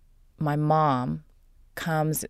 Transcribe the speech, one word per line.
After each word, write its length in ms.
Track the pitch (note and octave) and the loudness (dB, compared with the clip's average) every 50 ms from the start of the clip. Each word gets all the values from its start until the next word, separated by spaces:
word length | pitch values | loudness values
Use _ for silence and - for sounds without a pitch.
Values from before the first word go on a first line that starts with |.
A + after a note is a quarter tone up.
| _ _ _ _ _ _ _ - | _ _ _ _ _ _ _ -4
my 180 | D#3 D3 D3 | -2 -2 0
mom 680 | D3 D3+ D3+ D#3 D#3 D#3 D3 C3+ B2+ B2 C#3+ D#3 D#3 - _ _ _ _ _ _ _ - _ _ | 0 2 2 4 4 4 4 2 0 -2 -4 -6 -8 -10 _ _ _ _ _ _ _ -20 _ _
comes 500 | - - E3+ D#3+ D#3 D#3 D#3 D#3 - - - | -10 -6 -2 -2 0 0 0 -2 -4 -6 -6